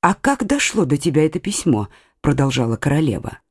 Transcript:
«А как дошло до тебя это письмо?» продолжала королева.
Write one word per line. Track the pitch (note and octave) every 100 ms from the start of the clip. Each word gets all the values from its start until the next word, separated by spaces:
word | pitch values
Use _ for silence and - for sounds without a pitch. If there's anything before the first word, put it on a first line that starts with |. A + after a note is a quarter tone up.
«А | F3
как | G#3 - C#4 G#3
дошло | C#4+ - G#3+ D#3+
до | C#3+
тебя | E3+ D3 D#3
это | F3
письмо?» | - G3+ - A2+ G#2 - _ _
продолжала | B2+ C3+ C#3 C3+ A#2 A2+
королева. | - C#3+ D#3 F#2 - - _